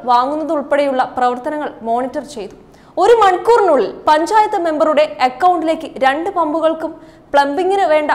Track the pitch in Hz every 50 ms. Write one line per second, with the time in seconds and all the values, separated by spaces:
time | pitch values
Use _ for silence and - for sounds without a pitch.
0 | - 247 240 240 254 269 302 311 311 285 330 294 277 285 294 285 285 277 262 254
1 | 247 - - 254 247 247 247 247 247 - 302 302 285 247 - - 220 226 226 240
2 | 262 254 254 294 247 - - 233 190 - - - - - - - - - _ 302
3 | 359 440 480 453 415 381 370 359 - - 466 466 403 359 302 254 196 185 - -
4 | - 320 302 311 339 330 415 440 427 427 415 392 339 330 311 294 320 311 302 277
5 | 311 302 294 - 247 254 254 - 359 359 359 339 311 330 320 320 320 - - 214
6 | 262 269 269 311 339 392 381 359 330 302 302 330 311 320 320 320 330 320 311 -
7 | - - - - - _ - 285 277 277 285 330 349 370 392 403 381 311 311 302
8 | 302 285